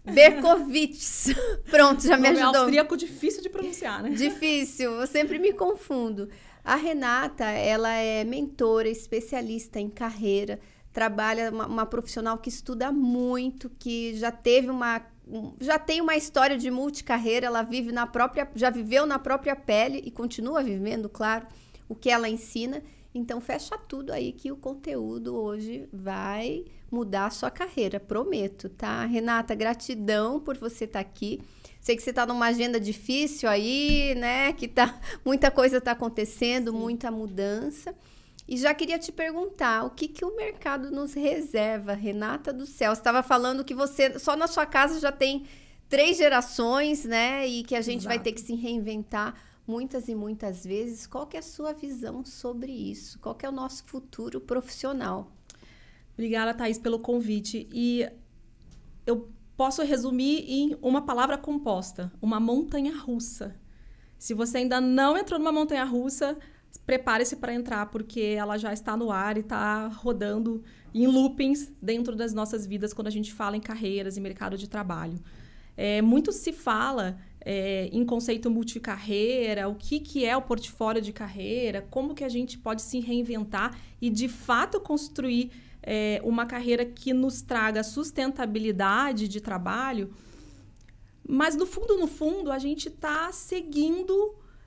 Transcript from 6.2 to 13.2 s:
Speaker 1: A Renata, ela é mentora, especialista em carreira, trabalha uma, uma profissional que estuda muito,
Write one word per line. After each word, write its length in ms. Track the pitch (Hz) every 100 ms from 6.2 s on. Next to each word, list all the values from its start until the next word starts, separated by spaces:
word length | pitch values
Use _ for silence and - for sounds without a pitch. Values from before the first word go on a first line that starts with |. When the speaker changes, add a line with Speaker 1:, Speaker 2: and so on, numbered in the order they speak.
| 202 - - - -
Speaker 1:
A 100 | 269
Renata, 720 | 320 302 247 247 285 - 220
ela 480 | 208 208 220 226
é 300 | 226 220 220
mentora, 680 | 220 269 285 - 226 226 226
especialista 920 | 226 - 220 226 262 226 226 - 214
em 80 | 208
carreira, 720 | 208 233 214 208 196 202 208 - - -
trabalha 600 | - 226 208 220 226 226
uma, 160 | 220 -
uma 180 | 226 220
profissional 540 | 233 233 - 226 226
que 100 | 254
estuda 420 | - - 240 254
muito, 800 | 285 247 247